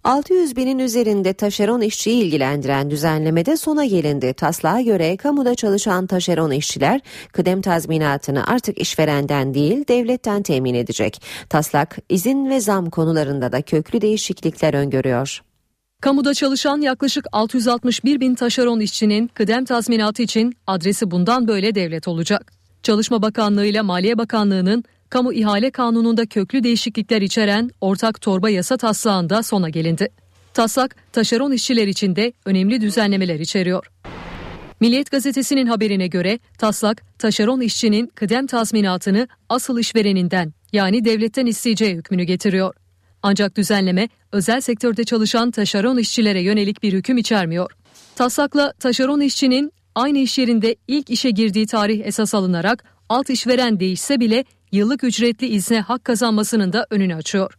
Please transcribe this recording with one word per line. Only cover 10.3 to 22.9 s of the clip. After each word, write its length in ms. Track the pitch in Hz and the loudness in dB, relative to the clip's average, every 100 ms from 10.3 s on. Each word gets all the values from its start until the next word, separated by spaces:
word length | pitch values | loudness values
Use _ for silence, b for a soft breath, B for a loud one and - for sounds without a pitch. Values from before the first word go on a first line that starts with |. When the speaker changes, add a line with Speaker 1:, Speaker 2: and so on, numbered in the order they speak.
| 202 | -2
Speaker 1:
temin 320 | 196 135 131 | 0 0 0
edecek. 480 | 120 117 - 104 - B B B | -2 -2 -2 -4 -4 B B B
Taslak 500 | 151 151 147 - - _ | -2 0 0 -2 -6 _
izin 420 | 185 202 269 269 | -2 0 0 0
ve 100 | 269 | 0
zam 300 | 208 196 175 | 0 0 -2
konularında 640 | 165 160 160 139 143 123 | 0 0 2 0 -2 -2
da 100 | 127 | -2
köklü 380 | - 156 160 240 | 0 -2 0 -2
değişiklikler 760 | 214 214 - - 165 - 156 | 0 -2 -4 -4 -4 0 0
öngörüyor. 680 | 147 139 131 131 120 135 - _ _ _ _ _ _ | 0 0 0 0 -2 -2 -8 _ _ _ _ _ _
Speaker 2:
Kamuda 340 | 277 277 277 | 0 2 0
çalışan 460 | 277 277 269 294 285 | 0 0 0 0 0
yaklaşık 460 | 294 254 277 294 - | -2 0 -2 -2 -4
altı 240 | 208 220 254 | -2 0 0
yüz 120 | 233 | 0
altmış 360 | 240 247 220 | 0 -2 0
bir 160 | 233 285 | 0 2
bin 140 | 262 | 2
taşeron 460 | 247 240 247 247 233 | 0 0 2 2 2
işçinin 460 | 214 - 214 208 240 | -2 0 0 2 -2
kıdem 360 | - 208 233 | -2 0 0
tazminatı 580 | 262 240 233 226 214 214 | 0 -2 0 0 0 -2
için 300 | 233 226 233 - - | -2 0 0 -2 -4
adresi 440 | 190 175 202 202 | -2 0 0 0
bundan 380 | 180 180 247 226 | 0 2 2 2
böyle 260 | 202 202 | 0 0
devlet 340 | 202 170 160 180 | 0 -2 -4 -4
olacak. 440 | 165 160 208 - _ _ _ | -4 -2 -2 -4 _ _ _
Çalışma 400 | - | 0